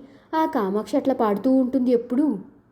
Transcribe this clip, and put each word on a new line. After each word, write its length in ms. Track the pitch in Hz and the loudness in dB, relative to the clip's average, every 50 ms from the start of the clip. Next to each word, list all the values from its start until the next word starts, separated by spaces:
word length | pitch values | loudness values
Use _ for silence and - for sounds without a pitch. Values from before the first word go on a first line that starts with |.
| - - - - _ _ - | -12 -20 -20 -20 _ _ 0
ఆ 100 | 320 320 | 0 0
కామాక్షి 500 | 311 - 254 202 190 190 208 214 - - | 0 0 -2 -2 -2 -2 -4 -4 -2 -2
అట్లా 180 | 269 262 262 254 | 0 0 0 0
పాడుతూ 380 | 247 233 214 202 196 196 262 | 2 0 0 0 0 2 2
ఉంటుంది 380 | 262 262 262 247 269 269 254 247 | 2 2 2 2 0 0 2 2
ఎప్పుడు, 480 | 247 240 240 - 254 240 311 285 220 185 - - - _ _ _ | 2 0 0 -2 -2 0 0 0 -2 -4 -8 -16 -20 _ _ _